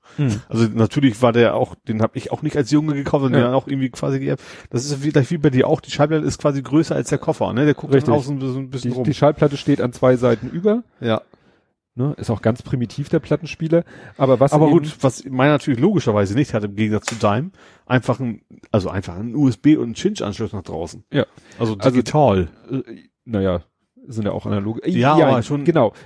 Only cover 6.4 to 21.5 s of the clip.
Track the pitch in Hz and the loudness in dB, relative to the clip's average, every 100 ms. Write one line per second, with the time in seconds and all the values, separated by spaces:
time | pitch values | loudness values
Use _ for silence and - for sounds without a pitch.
6.4 | 151 139 131 147 160 147 131 139 - - | -2 -2 0 0 2 -2 -2 -4 -4 -2
7.4 | 98 101 151 143 143 135 123 151 135 143 | -2 0 2 0 2 2 4 2 0 -6
8.4 | 135 127 135 131 123 120 120 - 143 151 | -6 -6 -8 -6 -6 -2 -2 2 2 4
9.4 | 151 139 - 143 123 120 131 127 123 113 | 0 0 0 0 0 0 2 4 2 0
10.4 | 120 165 196 220 233 _ 123 110 - _ | -2 -2 0 0 -2 _ -4 -2 -4 _
11.4 | _ _ _ _ _ - 135 - - 110 | _ _ _ _ _ -6 -4 -4 -4 -2
12.4 | 113 120 - 135 120 - 143 165 - 147 | -2 -2 -4 -6 -6 -6 -4 -4 -2 -4
13.4 | 151 - 160 165 170 - - - 135 127 | -4 -8 0 0 -2 -10 -20 -2 2 4
14.4 | 135 151 151 160 156 - 135 - - 131 | 4 4 6 4 2 -2 -2 -2 -6 0
15.4 | 139 147 - 123 160 196 123 104 98 104 | 2 2 0 0 2 2 2 2 2 0
16.4 | 147 113 104 101 110 107 - 113 107 104 | 0 -2 -4 -2 0 0 -4 -2 0 0
17.4 | 170 - - _ - 123 - 120 127 110 | -4 -10 -20 _ -2 -2 0 -2 -4 -8
18.4 | _ - - 107 95 90 95 85 113 117 | _ -20 -4 -2 -2 -4 -8 -10 -8 0
19.4 | 139 117 147 151 120 - 196 214 101 98 | 2 2 4 4 2 -4 -4 -4 -6 -6
20.4 | 107 104 90 80 85 - - 143 - _ | -6 -8 -10 -10 -10 -12 -6 -4 -4 _
21.4 | _ | _